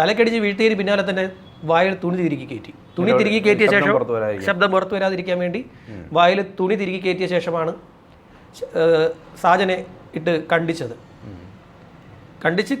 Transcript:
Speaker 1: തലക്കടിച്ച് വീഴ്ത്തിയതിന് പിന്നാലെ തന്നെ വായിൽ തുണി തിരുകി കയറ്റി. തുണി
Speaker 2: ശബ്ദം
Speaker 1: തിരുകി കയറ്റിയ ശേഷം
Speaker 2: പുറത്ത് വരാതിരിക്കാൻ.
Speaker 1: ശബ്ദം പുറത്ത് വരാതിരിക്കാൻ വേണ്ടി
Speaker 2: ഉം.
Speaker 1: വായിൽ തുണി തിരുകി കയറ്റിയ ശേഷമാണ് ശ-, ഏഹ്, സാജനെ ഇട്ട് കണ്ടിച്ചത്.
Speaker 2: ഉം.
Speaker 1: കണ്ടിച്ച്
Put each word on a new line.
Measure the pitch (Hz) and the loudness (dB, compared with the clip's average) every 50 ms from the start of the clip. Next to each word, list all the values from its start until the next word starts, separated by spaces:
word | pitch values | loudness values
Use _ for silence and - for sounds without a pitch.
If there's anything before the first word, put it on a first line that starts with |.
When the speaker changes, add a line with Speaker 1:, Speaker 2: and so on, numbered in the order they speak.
Speaker 1:
തലക്കടിച്ച് | 160 190 214 226 233 226 226 226 208 | 0 2 2 2 2 2 2 0 0
വീഴ്ത്തിയതിന് | 202 196 196 220 226 220 196 | -2 0 2 2 2 2 0
പിന്നാലെ | 190 196 202 196 185 196 | 0 0 0 0 0 -2
തന്നെ | 185 190 190 190 185 - - - - - 165 156 | -2 -2 -4 -4 -6 -12 -20 -20 -18 -8 -2 2
വായിൽ | 165 170 185 190 190 185 180 | 2 4 4 2 0 -2 -4
തുണി | 175 180 185 175 | -4 -2 0 -2
തിരുകി | 160 143 135 131 127 | -2 -2 -4 -8 -10
കയറ്റി. | 123 107 - - - - - - - 175 | -12 -12 -14 -16 -20 -20 -20 -10 -4 -2
തുണി | 180 214 | 2 2
Speaker 2:
ശബ്ദം | 247 254 | 4 4
Speaker 1:
തിരുകി | 214 208 214 220 196 | 4 2 0 2 2
കയറ്റിയ | 208 208 - 214 - 202 | 2 4 4 4 4 4
ശേഷം | 202 - 196 208 127 | 4 2 2 2 0
Speaker 2:
പുറത്ത് | 120 120 117 | 0 -2 -2
വരാതിരിക്കാൻ. | 113 107 107 104 98 98 196 | -2 -2 -2 -4 -2 -2 -2
Speaker 1:
ശബ്ദം | 196 180 202 196 190 | 0 2 2 2 2
പുറത്ത് | 190 185 190 208 190 | 2 0 0 -2 -2
വരാതിരിക്കാൻ | 190 190 190 180 170 185 180 180 180 | -2 -2 -2 -4 -4 -4 -4 -2 -2
വേണ്ടി | 175 170 233 262 - - - - - | -4 -4 -6 -10 -12 -18 -20 -20 -16
Speaker 2:
ഉം. | 107 95 - - 147 170 | -16 -16 -8 -2 2 4
Speaker 1:
വായിൽ | 170 180 196 202 196 196 - - | 6 6 4 2 0 -4 -4 -2
തുണി | 185 185 220 190 | -2 0 0 0
തിരുകി | 202 185 185 185 185 | -2 -4 -4 -4 -2
കയറ്റിയ | 185 180 180 185 165 180 | -2 -2 -2 -2 -2 -2
ശേഷമാണ് | 170 170 175 165 165 160 165 175 - - - - - - - - - - - - - - - - - | -2 -2 -2 -4 -4 -4 -4 -6 -8 -12 -20 -20 -20 -20 -20 -20 -20 -20 -20 -20 -20 -20 -20 -16 -14
ശ-, | 494 - - 170 | -12 -6 -2 0
ഏഹ്, | 160 170 165 156 160 165 165 - - - - - | 2 4 4 4 2 0 -2 -6 -16 -20 -8 0
സാജനെ | - 175 180 185 196 185 185 180 190 - - - - - - 165 | 2 4 4 4 2 0 -2 -4 -6 -12 -16 -20 -18 -12 -10 -6
ഇട്ട് | 156 175 170 156 160 - | -2 -2 -2 -2 -2 -2
കണ്ടിച്ചത്. | 170 165 165 165 160 - 131 117 - - - - - - - | -2 -2 0 -2 -6 -6 -8 -10 -12 -14 -20 -20 -20 -20 -18
Speaker 2:
ഉം. | 110 95 87 90 90 - 92 - - - - - - - - - - - - - - - - - | -18 -18 -18 -20 -20 -20 -20 -20 -20 -20 -20 -20 -20 -20 -20 -20 -20 -20 -20 -20 -20 -10 -4 -2
Speaker 1:
കണ്ടിച്ച് | 160 175 196 208 - 277 269 | 0 0 0 -2 -2 -2 0